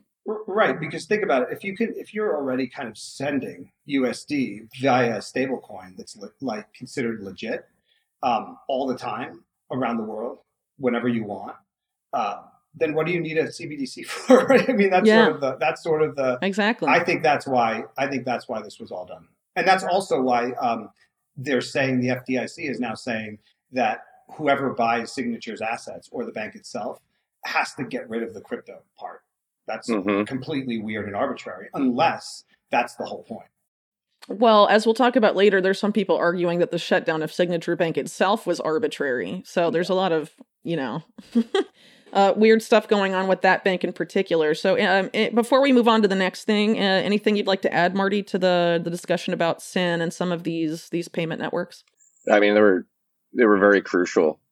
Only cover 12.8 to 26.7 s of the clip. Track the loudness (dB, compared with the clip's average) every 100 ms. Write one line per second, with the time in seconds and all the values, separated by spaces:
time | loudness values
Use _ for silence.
12.8 | -2 -2 -2 -2 -2 -2 -2 -4 -12 -8
13.8 | -10 -10 -12 -6 4 4 6 4 4 2
14.8 | 4 4 6 6 6 2 -2 -2 -2 -2
15.8 | -2 0 0 0 -2 0 -2 0 0 0
16.8 | 2 2 2 0 2 2 0 2 2 0
17.8 | -8 -6 -4 -4 -4 -6 -6 -10 -10 -16
18.8 | -14 -12 -14 -16 _ _ _ -2 2 2
19.8 | 2 -2 0 -2 2 0 -2 -4 -4 -4
20.8 | -8 _ _ _ _ -12 -2 -2 -2 -2
21.8 | 0 0 0 -2 -2 -4 -4 -8 -8 -6
22.8 | -6 -8 -8 -8 -8 -14 _ _ _ -2
23.8 | -2 -2 -10 -20 _ -4 0 0 0 -2
24.8 | 0 0 -4 -8 -6 -8 -10 -8 -8 -8
25.8 | -10 -16 -14 -10 -10 -8 -12 -12 -14